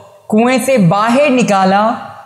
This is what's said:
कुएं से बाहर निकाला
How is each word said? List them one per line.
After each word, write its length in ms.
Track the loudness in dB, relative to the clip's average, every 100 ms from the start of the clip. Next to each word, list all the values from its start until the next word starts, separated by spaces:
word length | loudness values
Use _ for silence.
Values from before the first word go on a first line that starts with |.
| -20 -20 -4
कुएं 300 | 0 0 0
से 180 | 0 2 2
बाहर 420 | 2 0 0 2
निकाला 580 | 0 0 0 2 2 0 -4 -10 -20